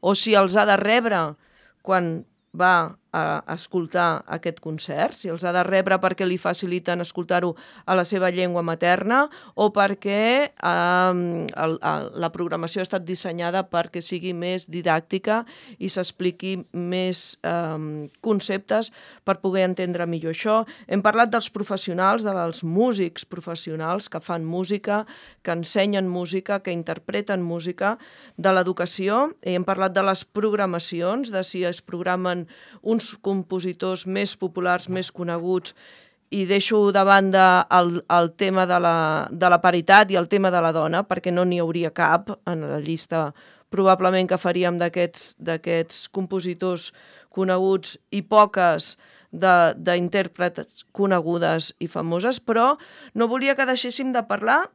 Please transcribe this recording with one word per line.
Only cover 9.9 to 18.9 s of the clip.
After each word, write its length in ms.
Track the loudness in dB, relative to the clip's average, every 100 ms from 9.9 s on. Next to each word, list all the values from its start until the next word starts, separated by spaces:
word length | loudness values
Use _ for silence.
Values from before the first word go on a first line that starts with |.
| 0 -2 0 2 2 0 _
ehm, 640 | -2 0 2 2 2 0 -2 -4 -6
el, 220 | -4 -4 -2
el, 300 | -2 -4 -6 -6
la 60 | -6
programació 480 | -6 -6 -6 -6 -6
ha 80 | -4
estat 160 | -6
dissenyada 640 | -6 -8 -8 -6 -4 -4 -2
perquè 320 | -4 -4 -6
sigui 320 | -8 -8 -6
més 320 | -6 -6 -6 -8
didàctica 720 | -6 0 -2 0 -6 -2 -2 -4 -18 -20 -10
i 140 | -8
s'expliqui 640 | -4 -6 -4 -6 -4 -8 -8 -8
més, 680 | -10 -6 -4 -4 -4 -10 -8
ehm, 640 | -4 -4 -4 -6 -8 -10 -12 _
conceptes 680 | -2 -2 0 -6 -2 -2 -2